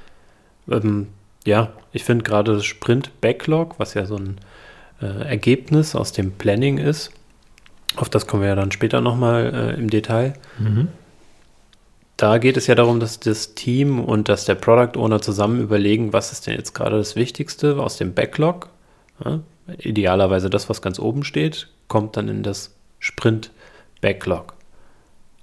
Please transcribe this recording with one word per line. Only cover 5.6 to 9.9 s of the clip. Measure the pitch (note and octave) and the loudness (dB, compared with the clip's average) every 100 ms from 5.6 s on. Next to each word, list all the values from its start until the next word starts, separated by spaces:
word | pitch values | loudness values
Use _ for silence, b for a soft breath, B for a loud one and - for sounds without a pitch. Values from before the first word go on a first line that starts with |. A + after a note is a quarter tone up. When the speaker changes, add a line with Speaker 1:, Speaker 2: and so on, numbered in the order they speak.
| - D3+ D3+ - | 2 2 2 -2
Speaker 1:
aus | G#2+ | -4
dem | - F#2+ | -2 -4
Planning | G2 A2 G2+ C#3 C#3 | -2 0 2 2 0
ist, | D3 D3+ - - - _ _ - - - - - | 0 -2 -6 -16 -20 _ _ -20 -20 -14 -10 -6
auf | - | -2
das | G#2+ - | 0 0
kommen | G#2 | 0
wir | G2 | 2
ja | G2 | 2
dann | G2 | 0
später | G2 A2+ B2+ | 0 0 2
nochmal, | A#2+ A#2+ A#2+ A#2 A#2+ A#2+ A2+ B2 | 2 2 2 2 0 -2 -4 -2
äh, | |
im | |
Detail. | A2 | 0